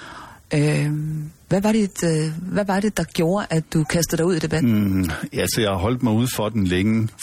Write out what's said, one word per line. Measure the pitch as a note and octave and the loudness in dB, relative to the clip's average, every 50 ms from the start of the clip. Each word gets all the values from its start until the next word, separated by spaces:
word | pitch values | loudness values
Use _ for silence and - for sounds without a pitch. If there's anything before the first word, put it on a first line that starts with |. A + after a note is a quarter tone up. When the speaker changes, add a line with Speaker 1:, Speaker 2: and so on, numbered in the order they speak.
| - - - - - - - - - - - | -20 -18 -18 -18 -18 -18 -20 -20 -8 -2 0
Speaker 1:
Øh, | D3+ D3 D3+ D3+ D3+ C#3+ D3+ D3+ D3+ D3+ D#3 D#3 D#3 D3+ D3+ - - - - | 2 2 2 2 2 0 0 -2 -2 -4 -4 -6 -6 -8 -10 -14 -16 -4 -2
hvad | E3 F#3+ | 0 2
var | G3+ G#3+ A3 | 2 2 2
det, | A3+ G#3 F#3+ - - - | 2 2 0 0 -2 0
øh, | E3+ D#3+ D#3 D#3 D#3+ D#3 E3 F3+ | 0 2 0 0 -2 -4 -6 -8
hvad | F#3 F3 F#3 G#3 | -4 -2 -2 0
var | F#3+ F#3+ F#3+ | 0 0 0
det, | G3+ G#3+ G3+ | 0 0 0
der | - E3 | -2 -4
gjorde, | - - - E3+ D#3+ F#3 G#3 G3+ - | -2 -2 0 0 2 0 0 -2 -2
at | D#3+ D#3+ D#3 - - | -2 -2 -2 0 0
du | E3 D3+ | 0 0
kastede | - - E3+ D#3+ - - | 2 2 0 0 0 0
dig | D#3+ D#3+ | 0 2
ud | F3+ F#3+ | 2 2
i | D#3+ | 0
debatten? | D#3 D#3 D#3+ D#3 D#3 A#2+ A2 | 0 0 0 0 2 2 4
Speaker 2:
Mm, | G#2 G#2 G2 F#2+ F#2+ F#2 F2 D#2 - - - - | 4 2 2 2 2 0 0 -2 -6 -8 -6 -4
ja, | - F#2 - - | -2 -2 -2 0
så | - | 0
jeg | A2+ G2+ | 0 0
har | G2 F#2 | 0 0
holdt | E2+ A2 B2+ B2+ B2+ | 0 0 0 0 0
mig | A#2+ G#2+ | 0 2
ude | A2 A#2+ C3 - | 2 0 0 -2
for | - G#2+ G#2+ | -2 -4 -2
den | A2 A2+ G2 | 0 0 0
længe, | F#2 F2 F2+ F#2+ A2 A2 A2+ A2 A2 - - | 2 2 2 2 2 2 0 0 -2 -4 -6